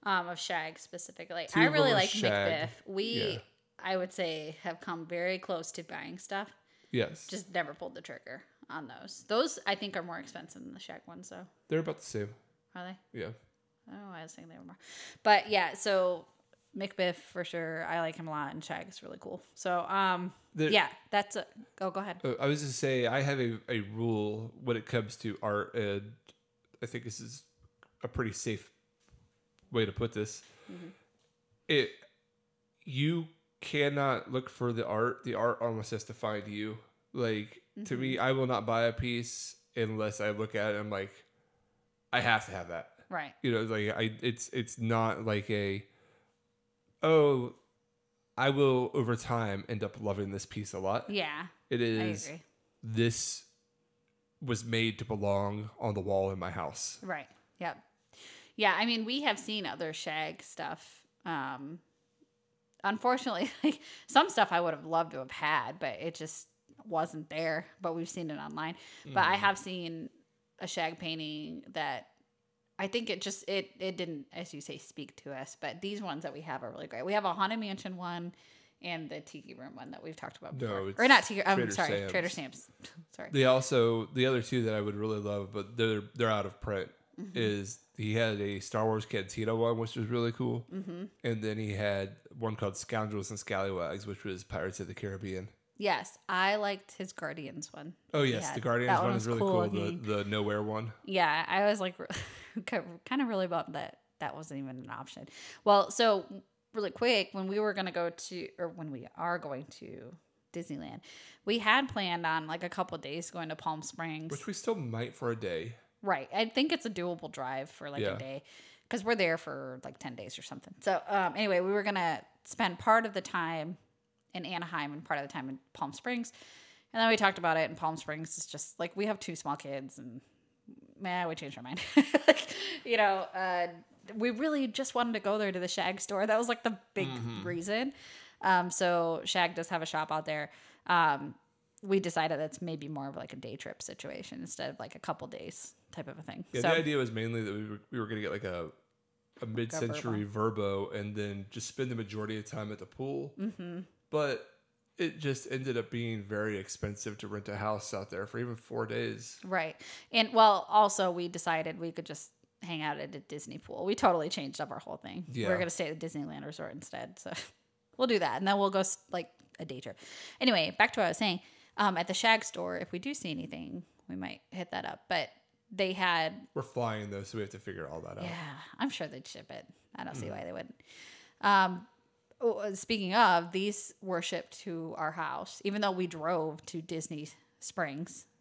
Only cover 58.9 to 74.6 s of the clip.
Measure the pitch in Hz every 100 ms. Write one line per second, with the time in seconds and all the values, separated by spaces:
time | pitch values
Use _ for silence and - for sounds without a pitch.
58.9 | 233 220 262 294 208 - 214 175 147 170
59.9 | 156 - 156 156 165 - - 160 - -
60.9 | - _ _ - 160 135 131 139 165 _
61.9 | _ _ _ _ _ _ _ _ _ 196
62.9 | 214 247 254 262 190 233 - 311 294 -
63.9 | - - - 339 - 202 175 175 151 156
64.9 | 165 165 143 131 - 151 151 117 156 147
65.9 | 110 160 165 160 - - _ _ - -
66.9 | 165 165 156 147 151 165 156 175 - 175
67.9 | 165 165 - 165 147 147 151 160 170 -
68.9 | - - 143 151 196 202 190 - 185 170
69.9 | 165 - _ _ _ _ _ 180 - 160
70.9 | 165 170 160 156 151 151 - - - 147
71.9 | 127 - _ _ _ _ _ _ _ 196
72.9 | 233 226 180 190 196 - 196 190 - 185
73.9 | 180 175 156 139 185 170 147